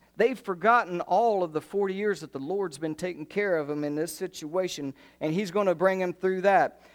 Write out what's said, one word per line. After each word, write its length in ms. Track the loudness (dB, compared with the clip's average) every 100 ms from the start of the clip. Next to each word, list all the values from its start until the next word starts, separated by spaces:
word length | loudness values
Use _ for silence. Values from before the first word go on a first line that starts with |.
| _ 2
They've 240 | 2 2
forgotten 600 | -6 0 4 4 2 -4
all 420 | 0 2 4 2
of 100 | 0
the 80 | -4
forty 320 | -4 -2 -2
years 280 | 0 -2 -2
that 120 | -6
the 60 | -8
Lord's 400 | -4 -4 -4 -4
been 160 | -6 -4
taking 320 | -6 -8 -6
care 300 | -2 0 0
of 120 | 0
'em 140 | -4
in 100 | -2
this 220 | -2 -4 -6
situation, 800 | -10 -10 -4 -2 -2 -4 -8 -10 -20 _
and 140 | -2
He's 180 | -2 0
gonna 240 | 0 2 4
bring 260 | 2 2
'em 120 | -2
through 280 | -2 -2 2
that. 400 | 4 4 4 -2 -20